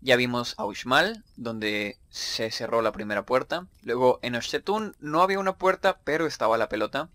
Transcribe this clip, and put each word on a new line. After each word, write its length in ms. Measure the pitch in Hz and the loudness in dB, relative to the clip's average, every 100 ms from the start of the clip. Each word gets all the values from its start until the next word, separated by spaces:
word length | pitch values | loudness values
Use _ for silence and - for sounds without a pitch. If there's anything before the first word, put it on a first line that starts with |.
Ya 140 | 131 123 | 4 4
vimos 400 | 123 120 120 - | 4 0 -4 -6
a 80 | 104 | -6
Uxmal, 600 | 98 123 139 185 220 - - | -6 2 2 2 -2 -16 -10
donde 640 | 117 113 107 104 104 - _ | -8 -4 -2 -2 -4 -8 _
se 400 | - - - 113 | -12 -8 -4 -4
cerró 300 | - 117 117 | -4 0 2
la 120 | 110 | 2
primera 320 | 104 104 101 98 | -2 -4 -4 -2
puerta. 420 | 127 - 165 185 _ | -4 -2 -6 -8 _
Luego, 360 | - 120 127 - | -6 4 4 4
en 140 | 123 120 | 0 -4
Oxetún 600 | - - - 214 214 - | -4 -6 -2 -2 -2 -10
no 220 | 147 156 | -4 2
había 180 | 190 196 | 2 2
una 180 | 190 185 | -2 0
puerta, 420 | 185 - 190 - | 0 2 0 -2
pero 220 | - 156 156 | -2 -2 -2
estaba 320 | - 110 117 | 0 2 2
la 120 | 107 | 0
pelota. 400 | 107 107 139 160 | -2 -2 -4 -8